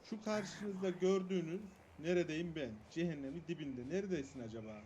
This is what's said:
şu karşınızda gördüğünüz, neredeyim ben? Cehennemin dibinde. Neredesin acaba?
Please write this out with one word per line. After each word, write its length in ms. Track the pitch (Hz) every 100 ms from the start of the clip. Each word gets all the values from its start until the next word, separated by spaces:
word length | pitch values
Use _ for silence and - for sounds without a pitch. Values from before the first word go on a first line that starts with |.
| -
şu 140 | 220
karşınızda 640 | 220 214 196 - 202 190 190
gördüğünüz, 720 | 175 185 190 185 185 160 185 208 - - -
neredeyim 560 | 156 180 165 156 175
ben? 160 | 160 127 107 -
Cehennemin 520 | 165 175 151 135 165 160
dibinde. 480 | 165 143 123 123
Neredesin 440 | 180 202 170 131 131
acaba? 420 | 113 110 110 107